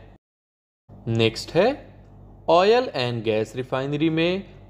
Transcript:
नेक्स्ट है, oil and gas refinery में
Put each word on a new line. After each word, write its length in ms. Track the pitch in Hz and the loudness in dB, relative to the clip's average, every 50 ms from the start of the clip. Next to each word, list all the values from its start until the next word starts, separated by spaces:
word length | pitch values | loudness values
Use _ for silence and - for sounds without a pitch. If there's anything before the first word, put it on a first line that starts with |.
| - - - - _ _ _ _ _ _ _ _ _ _ _ _ _ _ - - - 120 | -14 -20 -20 -20 _ _ _ _ _ _ _ _ _ _ _ _ _ _ -20 -14 -6 -4
नेक्स्ट 440 | 113 113 113 113 - - - - | 0 2 2 2 2 -2 -12 -4
है, 160 | - 160 202 254 294 - - - - - - - - - - - - - - - | 0 2 2 2 0 -4 -10 -20 -20 -20 -20 -20 -20 -20 -20 -20 -20 -12 -2 2
oil 440 | 165 175 185 208 233 247 262 - - | 2 4 6 4 4 2 2 -2 -4
and 320 | 143 123 123 120 117 104 110 | -4 -4 -2 -4 -4 -2 -2
gas 320 | 107 110 110 - - 127 | 0 0 -2 -4 -6 -10
refinery 500 | 123 - 139 131 135 143 147 143 160 165 | -8 -6 -4 -6 -4 -4 -4 -2 -2 0
में 500 | 160 160 165 175 180 196 196 - - - - - | 0 0 0 0 -2 -4 -8 -12 -20 -20 -18 -8